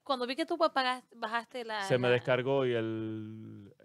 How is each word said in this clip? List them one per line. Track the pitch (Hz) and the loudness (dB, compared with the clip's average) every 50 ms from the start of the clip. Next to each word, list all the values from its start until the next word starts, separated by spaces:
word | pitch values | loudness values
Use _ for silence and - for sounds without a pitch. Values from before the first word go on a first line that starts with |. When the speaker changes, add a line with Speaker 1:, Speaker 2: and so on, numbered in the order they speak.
Speaker 1:
cuando | _ - 269 247 247 | _ -4 -2 -2 -2
vi | 240 262 | -2 -2
que | 285 320 | -2 -2
tú | - 349 | -2 2
pa-, | 311 330 302 | 2 2 2
pagaste, | - 269 254 254 254 254 - _ - | 4 2 0 0 0 -2 -6 _ -10
bajaste | 233 233 214 226 233 226 - - 254 233 | -8 -6 -4 -2 -4 -4 -6 -8 -10 -8
la, | 226 214 208 196 190 | -6 -4 -4 0 2
Speaker 2:
Se | 135 123 | 2 4
me | 123 123 | 4 4
Speaker 1:
la | 123 | 4
Speaker 2:
descargó | 120 - 139 127 123 123 135 139 139 131 | 4 4 2 2 2 2 2 2 2 2
y | 123 | 2
el | 120 113 113 113 110 110 110 110 110 110 107 107 110 110 110 110 107 104 101 98 - | 2 2 0 -2 -2 -4 -4 -6 -6 -8 -8 -10 -12 -14 -14 -16 -16 -16 -18 -20 -20
Speaker 1:
yo | _ | _